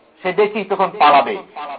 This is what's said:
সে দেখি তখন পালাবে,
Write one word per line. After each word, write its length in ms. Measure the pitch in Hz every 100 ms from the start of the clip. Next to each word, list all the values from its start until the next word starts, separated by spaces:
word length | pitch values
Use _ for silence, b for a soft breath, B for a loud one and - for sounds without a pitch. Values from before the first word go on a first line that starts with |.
| _ _
সে 120 | 185
দেখি 300 | 180 208 214
তখন 260 | 190 190 185 -
পালাবে, 380 | 147 180 226 190 - - -